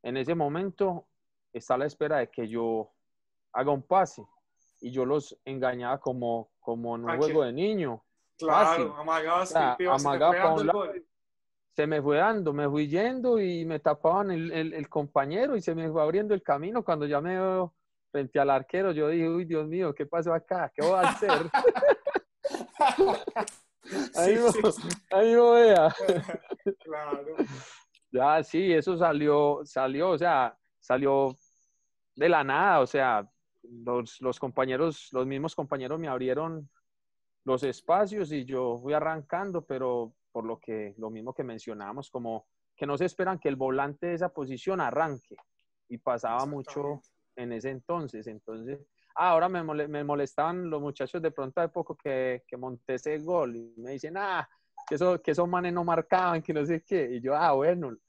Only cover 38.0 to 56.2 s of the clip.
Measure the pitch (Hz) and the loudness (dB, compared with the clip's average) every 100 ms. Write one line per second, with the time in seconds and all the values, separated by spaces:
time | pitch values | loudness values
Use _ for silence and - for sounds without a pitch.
38 | 202 208 160 151 127 131 127 120 131 151 | 0 -4 -6 -6 -6 -4 -4 -4 -2 -2
39 | 151 160 143 175 196 175 - 131 131 123 | -2 -6 -6 -6 -4 -8 -6 -6 -2 -2
40 | 113 _ _ 117 113 113 - 107 104 101 | -6 _ _ -10 -8 -10 -8 -8 -8 -10
41 | 110 110 117 135 127 113 - 107 101 123 | -12 -10 -10 -8 -10 -10 -12 -12 -12 -12
42 | 139 127 117 110 _ _ _ _ 139 143 | -12 -10 -8 -10 _ _ _ _ -6 -2
43 | 180 - 185 185 147 135 131 135 139 147 | -4 -2 -4 -2 -4 -2 -2 -2 -4 -6
44 | 175 170 180 165 135 135 - 190 135 127 | -6 -4 -4 -6 -8 -6 -4 -2 -2 0
45 | 160 131 _ 104 _ _ _ _ _ 120 | -2 -4 _ -20 _ _ _ _ _ -8
46 | - 120 117 120 139 143 135 147 143 147 | -4 -2 -2 -2 -4 -6 -8 -8 -6 -8
47 | _ _ _ - 123 113 131 131 - 170 | _ _ _ -12 -10 -8 -8 -10 -8 -6
48 | 143 107 110 107 - 110 117 143 _ _ | -6 -12 -14 -16 -14 -14 -12 -14 _ _
49 | _ - 180 165 175 180 160 151 147 147 | _ -2 2 4 2 -2 -4 -4 -4 -6
50 | 147 143 139 - 156 180 175 151 143 - | -4 -4 -4 -2 -4 -4 -6 -6 -6 -6
51 | 135 180 160 147 131 175 165 175 160 156 | -6 -4 -4 -6 -6 -2 -2 -4 -8 -10
52 | 147 131 131 127 _ 127 127 123 - 127 | -4 -2 -2 -4 _ -12 -12 -12 -6 -6
53 | 151 151 156 175 131 117 117 113 120 135 | -4 -6 -2 0 -2 -6 -14 -14 -12 -10
54 | 156 185 196 175 143 _ _ - - 147 | -8 -6 -4 -4 -6 _ _ -20 -8 0
55 | 180 170 165 151 175 180 175 175 175 165 | 2 2 0 0 0 0 -2 -2 0 0
56 | - 185 | 2 2